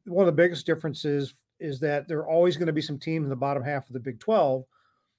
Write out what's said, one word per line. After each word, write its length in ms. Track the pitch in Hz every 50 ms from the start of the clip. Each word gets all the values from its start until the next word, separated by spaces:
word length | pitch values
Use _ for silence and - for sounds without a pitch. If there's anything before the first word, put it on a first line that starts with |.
| -
one 220 | 196 175 185 196
of 80 | 175 156
the 80 | 147
biggest 240 | 170 180 175 143 -
differences 680 | - 160 160 - 160 156 - - 151 143 143 139 131 - _ _ _ _ -
is 220 | 170 156 135 123
that 260 | 151 147 147 143 139 -
there 100 | 160 151
are 100 | - 156
always 280 | 160 170 175 180 165
gonna 160 | 151 175 160
be 100 | 151 156
some 160 | 147 - 147 135
teams 260 | - 160 160 160 147
in 60 | 139
the 60 | 135
bottom 260 | 123 139 139 143 143
half 240 | 123 143 147 135 -
of 60 | -
the 80 | 123 131
Big 180 | 117 135 123 120
Twelve 460 | - - 220 202 160 139 131 131 131 _ _ _ _ _ _ _ _ _ _